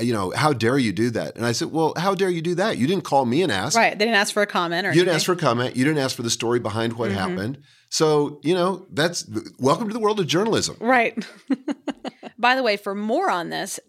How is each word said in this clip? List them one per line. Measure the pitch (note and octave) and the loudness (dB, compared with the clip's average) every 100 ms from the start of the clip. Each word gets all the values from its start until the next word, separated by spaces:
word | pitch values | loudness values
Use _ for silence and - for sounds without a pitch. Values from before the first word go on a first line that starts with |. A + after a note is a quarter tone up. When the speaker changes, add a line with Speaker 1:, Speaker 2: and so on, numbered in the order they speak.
Speaker 1:
you | A#2 | -2
know, | A2+ F#2 | -2 -2
how | - D3+ | 0 0
dare | B2+ A#2 C#3 | 2 2 2
you | A#2 | 2
do | F#2 A#2+ | 2 0
that?" | A2 D2+ - | -2 -6 -4
And | A#2+ | -2
I | |
said, | A#2 E3 | -2 -2
"Well, | D3 D#3 - | 0 0 0
how | F#3 | -2
dare | F#3+ F#3+ | 0 0
you | F3 | -2
do | E3 E3+ | -2 -2
that? | G#3 F#2 | -2 0
You | B2+ | 0
didn't | F#3+ | 0
call | - C#3 B2 | 0 2 2
me | C3+ | 2
and | F3+ | 2
ask." | G2 A2 A3+ | 0 0 2
Speaker 2:
Right. | G3 E3+ | 2 2
They | G#3+ | 2
didn't | G#3+ | 2
ask | G#3 | 2
for | - | 0
a | G3+ | 0
comment | G3+ E3+ E3+ G3 | 0 -2 -2 0
or | |
Speaker 1:
You | D#3 | 2
didn't | F3+ | 4
Speaker 2:
anything. | D#3 | 2
Speaker 1:
ask | - | 0
for | |
a | F3+ | 0
comment. | C#3+ A#2 B2 A#2+ | 2 2 0 0
You | |
didn't | C3+ D#3 | 0 2
ask | C3 - | 0 -2
for | |
the | A#2 | -4
story | - A#2 A#2+ | -2 0 0
behind | A#2 G#2+ A2+ | 0 -2 -2
what | A2+ A2+ | -2 -2
Speaker 2:
Mm-hmm. | G2 | -2
Speaker 1:
happened. | F#2 F2+ G#2 D3 - _ - | -2 -2 -6 -8 -14 _ -8
So, | - D#3 D3+ D3 D3 | 0 4 4 2 -2
you | C#3 | 0
know, | F3+ F3 F#3 - | 2 2 -2 -6
that's, | G2+ E3 F3 - G#2+ - - | -2 -2 -2 -8 -8 -8 -2
welcome | C3 - A3 | 0 2 0
to | |
the | A3+ | -2
world | G#3 G#3+ | 0 0
of | D#3+ | 0
journalism. | D3+ A3 D#3+ - - | 0 2 0 -2 -4
Speaker 2:
Right. | A3+ B3+ A3+ - - - - | 0 2 2 -2 -10 -10 -6
<laughs> | C4+ - - - - B3+ - - - | -6 -4 -10 -8 -10 -12 -16 -18 -2
By | A#3+ | 2
the | C4 | 2
way, | B3 G3+ | 2 0
for | G#3 | -2
more | G3 G#3+ C4+ F#4+ | -6 -2 0 0
on | F#3 E3 | -2 -4
this, | D#3+ E3+ - | -6 -6 -10